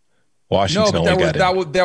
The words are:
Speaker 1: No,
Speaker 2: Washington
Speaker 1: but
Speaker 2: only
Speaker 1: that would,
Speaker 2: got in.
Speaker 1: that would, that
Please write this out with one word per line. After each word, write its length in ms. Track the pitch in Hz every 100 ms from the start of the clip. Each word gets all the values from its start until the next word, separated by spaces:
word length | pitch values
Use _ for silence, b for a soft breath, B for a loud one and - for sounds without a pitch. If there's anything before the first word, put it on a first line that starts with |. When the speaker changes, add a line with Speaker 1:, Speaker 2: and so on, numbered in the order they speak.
| _ _ _ _ -
Speaker 1:
No, 60 | 95
Speaker 2:
Washington 340 | 98 185 214
Speaker 1:
but 40 | 190
Speaker 2:
only 120 | 170
Speaker 1:
that 80 | 185
would, 60 | 170
Speaker 2:
got 100 | 151
in. 40 |
Speaker 1:
that 160 | 185 190
would, 180 | 175
that 100 | 185